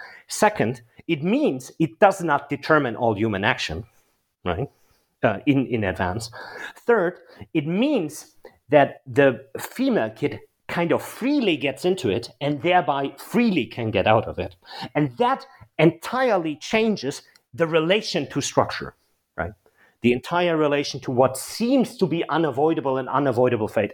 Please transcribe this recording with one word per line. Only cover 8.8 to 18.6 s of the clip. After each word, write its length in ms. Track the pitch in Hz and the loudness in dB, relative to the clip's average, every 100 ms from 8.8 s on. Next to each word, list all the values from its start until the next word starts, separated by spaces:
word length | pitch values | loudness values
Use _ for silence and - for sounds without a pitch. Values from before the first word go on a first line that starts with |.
| 139 - - | 4 0 -4
the 400 | 120 139 127 - - | 4 4 4 -4 -14
female 500 | - - 269 202 110 | -10 -4 0 0 -2
kid 300 | 113 143 - - _ - | -4 -6 -6 -16 _ -8
kind 240 | 175 170 | -2 0
of 100 | 123 | 0
freely 540 | - - 247 294 214 147 | -2 -6 -2 0 2 0
gets 260 | 143 135 | -2 -2
into 260 | 180 190 117 | -2 0 0
it 200 | 95 - - | -2 -4 -6
and 220 | 143 147 | -4 -2
thereby 520 | 170 180 160 139 139 - | 2 2 2 0 -4 -8
freely 480 | - 208 240 180 110 | -4 0 2 2 -2
can 260 | - 113 | -4 -2
get 160 | 98 92 | 2 4
out 220 | 110 - | 4 2
of 100 | - | -6
it. 160 | 87 - - - - 147 | -8 -10 -20 -14 -6 -2
And 200 | 147 120 | -2 0
that 280 | 240 269 - - - - | 0 0 -6 -20 -10 2
entirely 760 | 160 165 - 247 262 190 160 143 | 2 2 -4 -2 0 0 -2 -6
changes 680 | - 220 220 202 131 - - _ _ | -2 0 2 0 -4 -8 -12 _ _
the 140 | 123 165 | -4 0
relation 640 | 160 160 214 220 170 139 | 2 4 2 0 -4 -2
to 100 | 143 | -4
structure, 560 | - - | -2 0